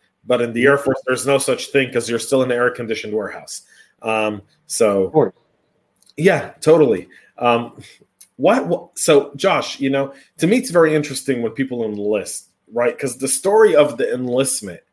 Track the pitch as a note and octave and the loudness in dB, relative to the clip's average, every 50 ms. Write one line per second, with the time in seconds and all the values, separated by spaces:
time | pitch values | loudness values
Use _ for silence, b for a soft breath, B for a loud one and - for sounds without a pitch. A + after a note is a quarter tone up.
0 | _ _ _ _ _ A2+ B2 A#2+ A#2+ A#2 A2 A#2+ B2 C#3 C#3+ C#3+ - C3+ C3 - | _ _ _ _ _ -2 -2 0 0 -4 0 2 4 4 4 4 0 -2 -4 -2
1 | - B2+ B2+ A#2+ A#2+ C#3 C#3 C3 - C#3 B2 - - - - C#3 C3 A#2+ B2 A#2+ | -4 -4 -4 -2 0 0 0 0 2 -2 -2 -4 -4 -2 0 0 0 0 -2 -4
2 | A2+ A2+ A#2 A2+ - - C#3 C3 B2+ B2 A#2+ A#2+ B2 B2 B2 - A#2 A2 A2 - | -2 -2 -4 -6 -2 0 0 0 0 0 0 0 0 -2 -2 -4 -6 -6 -6 -6
3 | - G#2+ G#2 A2 G2 F2+ - - - - - - b b b b b b b b | -6 -6 -6 -6 -6 -6 -10 -14 -16 -16 -16 -16 b b b b b b b b
4 | - A2 A2 A2 G#2+ G#2+ G#2 G2 - _ _ _ _ - - - A2+ G#2 G2+ G2 | -6 -4 -2 -2 -2 -2 -4 -8 -12 _ _ _ _ -12 0 2 2 4 4 2
5 | F#2+ F#2 - D#3 A#2+ - - _ _ _ _ _ _ _ _ _ _ _ _ _ | 0 2 2 2 2 2 -2 _ _ _ _ _ _ _ _ _ _ _ _ _
6 | _ _ _ - D#3+ F#3+ E3+ C3+ F#2 - - _ - D3+ D#3+ D#3 D3 A#2+ G#2 F2 | _ _ _ 0 2 2 2 2 -4 -8 -14 _ 4 4 6 6 6 4 2 -2
7 | F2 b b b b b b - B2+ A#2+ A#2 A#2 A#2+ A#2 - - B B B B | -4 b b b b b b -2 0 2 2 2 -2 -6 -14 -20 B B B B
8 | _ _ _ _ - _ _ - C3+ F3+ A#3+ C4 E3 E3+ F3 - - _ _ - | _ _ _ _ -20 _ _ 0 2 2 2 2 0 -2 -4 -6 -6 _ _ -2
9 | - E3+ D3+ C#3 - - - B2+ - F#3+ E3 C3+ - - - - C#3 C3+ C#3 C#3 | 2 4 4 4 4 0 -6 -2 0 0 0 0 -2 -6 -8 -6 -4 -2 -2 -2
10 | C#3 C3+ B B B B B - E3 F3 A#3 B3+ B3+ - E3 F3 D#3+ D#3 D#3 D3+ | -2 -4 B B B B B -4 0 0 2 0 0 0 2 4 4 4 2 0
11 | C#3+ - - - - C#3 B2+ A#2+ A#2 A2 - - C3 C3 B2 A#2+ A2 G#2+ G#2 G#2 | -2 -4 -8 -8 -4 -4 -4 -2 -4 -6 -4 -6 -6 -6 -4 -6 -6 -6 -6 -4
12 | G#2 G#2 G#2+ G2+ F2 - - - - _ _ _ _ _ A2 A#2+ A#2+ A#2+ A2+ - | -2 -2 -2 -2 -4 -6 -12 -14 -16 _ _ _ _ _ -4 -2 -2 -2 -2 -4
13 | C#3 C3 A#2 C3 C3+ C3 - - - G3 G#3 A3 A3 G3+ D#3+ D3 C#3+ - A#2+ A#2+ | -8 -8 -6 -6 -4 -4 -4 -2 0 2 4 6 6 8 8 6 4 4 0 -4
14 | C3+ G#2+ A#2+ B2+ B2+ B2 A#2+ B2+ C3+ C3 - - G#2+ F#2+ E2+ - _ _ | -4 -4 -4 -4 -4 -2 -2 0 0 -2 -4 -6 -8 -12 -14 -16 _ _